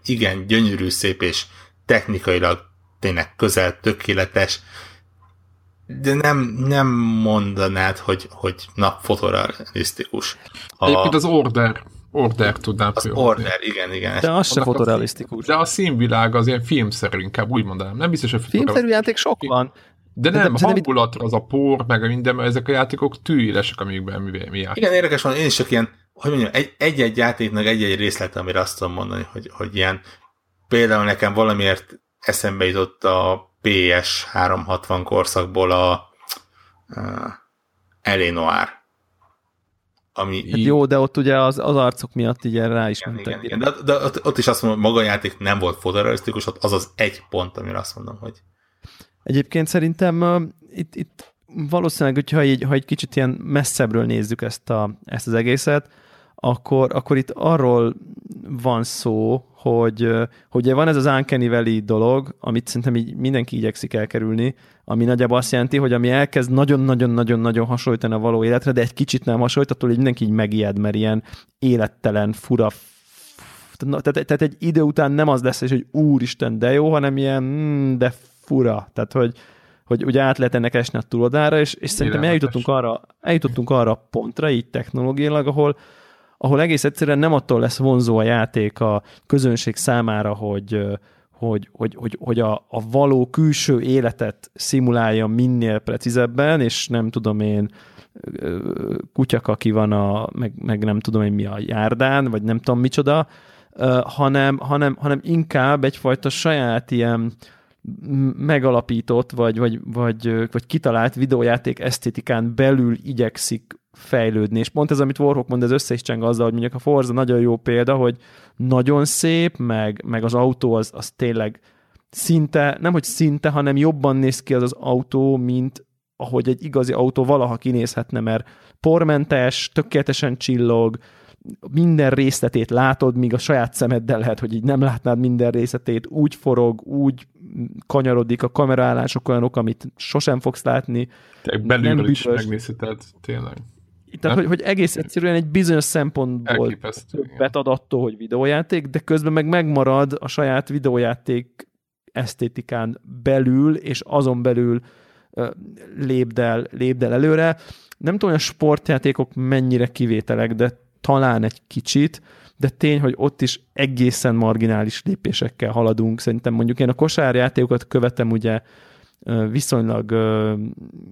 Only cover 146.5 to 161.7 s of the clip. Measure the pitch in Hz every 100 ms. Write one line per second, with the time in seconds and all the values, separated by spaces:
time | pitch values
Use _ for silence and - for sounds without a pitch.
146.5 | 120 120 107 107 - - 147 131 - 135
147.5 | 143 135 131 - 127 120 107 113 120 139
148.5 | 147 160 175 139 156 - 156 156 156 156
149.5 | 175 160 143 131 135 139 143 143 - 139
150.5 | 131 - 143 135 123 120 123 - 123 123
151.5 | - - _ _ _ _ - 127 - 120
152.5 | 123 - 120 113 120 - 127 117 135 127
153.5 | 131 147 156 - 127 - 143 131 123 123
154.5 | 120 120 120 120 _ _ _ _ - 120
155.5 | - - - - - 135 127 120 117 117
156.5 | 113 - - 127 127 120 123 151 160 165
157.5 | 160 - - - - 151 196 202 151 -
158.5 | - 151 147 - 135 139 135 127 - 131
159.5 | 135 127 123 123 120 120 110 - 113 113
160.5 | 110 123 - _ _ - 139 131 113 110
161.5 | - -